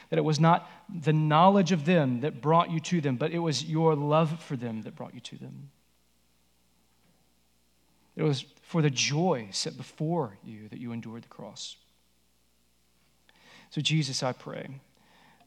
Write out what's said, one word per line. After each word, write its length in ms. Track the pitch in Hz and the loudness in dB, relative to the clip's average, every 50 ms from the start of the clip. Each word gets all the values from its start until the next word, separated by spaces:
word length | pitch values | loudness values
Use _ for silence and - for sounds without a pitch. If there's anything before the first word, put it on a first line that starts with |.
| - - | -10 -4
that 80 | 165 | -2
it 60 | 165 147 | 0 2
was 160 | 156 151 139 | 2 4 4
not 300 | 165 165 175 - - - - - - - - 170 | 6 6 6 4 2 -4 -20 -20 -16 -14 -12 -4
the 100 | 143 156 | 0 0
knowledge 600 | 156 156 156 151 151 160 175 196 202 202 185 156 | 2 2 4 4 6 8 8 8 8 6 4 4
of 140 | 190 156 139 | 2 0 2
them 360 | 170 185 170 143 131 123 117 | 4 4 4 4 2 0 0
that 200 | 131 156 147 127 | -2 -4 -4 -2
brought 280 | 117 151 165 170 175 175 | 2 4 4 4 4 2
you 100 | 165 160 | -2 -4
to 220 | - - 180 170 | -2 -2 -2 0
them, 140 | 139 143 127 | 0 0 0
but 160 | 117 147 160 | -2 -2 -2
it 80 | 165 170 | -2 -2
was 260 | 170 160 139 123 160 | -2 -2 -2 -2 -4
your 300 | 160 156 160 165 160 156 | -2 0 2 4 4 4
love 460 | 143 147 147 151 160 165 147 165 165 - | 2 2 2 2 4 2 2 -2 -6 -8
for 120 | - 147 | -8 -8
them 280 | 117 120 117 110 110 110 | -6 -6 -6 -8 -8 -10
that 120 | 104 - | -12 -12
brought 180 | - 123 - - | -14 -14 -14 -16
you 60 | 123 | -16
to 180 | - - 139 | -16 -16 -16
them. 320 | 127 131 131 135 131 139 139 _ _ _ _ _ _ _ _ _ _ _ _ _ _ _ _ _ _ _ _ _ _ _ _ _ _ _ _ _ _ _ _ _ _ _ _ _ _ _ _ _ _ _ _ _ _ _ _ - | -16 -16 -16 -16 -16 -18 -20 _ _ _ _ _ _ _ _ _ _ _ _ _ _ _ _ _ _ _ _ _ _ _ _ _ _ _ _ _ _ _ _ _ _ _ _ _ _ _ _ _ _ _ _ _ _ _ _ -4
It 80 | 170 156 | -2 0
was 220 | 156 139 127 - - _ _ | 0 0 -2 -4 -12 _ _
for 200 | _ - - 170 | _ -4 0 2
the 80 | 151 147 | 2 2
joy 580 | 123 120 - - 143 156 180 185 151 120 110 98 | 2 0 -2 -2 0 0 0 0 0 -2 -4 -8
set 240 | 95 - - 151 131 | -6 -6 -6 -6 -8
before 640 | 131 - - - - 156 156 175 170 135 107 101 - - | -12 -16 -14 -10 -6 -4 -2 -2 -2 -4 -6 -8 -14 -18
you 260 | 120 113 104 107 104 | -18 -16 -16 -16 -16
that 100 | - - | -14 -12
you 120 | 120 120 | -10 -10
endured 320 | 117 117 110 113 113 117 113 | -10 -10 -10 -12 -14 -16 -18
the 60 | - | -18
cross. 480 | - - 107 104 - - - - - - _ _ _ _ _ _ _ _ _ _ _ _ _ _ _ _ _ _ _ _ _ _ _ _ _ _ _ _ _ _ _ _ _ - - - - _ | -18 -18 -16 -16 -14 -14 -14 -16 -16 -20 _ _ _ _ _ _ _ _ _ _ _ _ _ _ _ _ _ _ _ _ _ _ _ _ _ _ _ _ _ _ _ _ _ -20 -20 -20 -20 _
So, 100 | - 156 | -6 -4
Jesus, 400 | 139 147 151 156 143 131 127 - | -2 0 0 0 0 -2 -4 -4
I 120 | 139 127 123 | -4 -4 -4
pray 480 | - - 147 - - - 131 135 135 _ _ _ _ _ _ _ _ _ _ _ _ _ | -6 -10 -14 -12 -12 -12 -14 -16 -18 _ _ _ _ _ _ _ _ _ _ _ _ _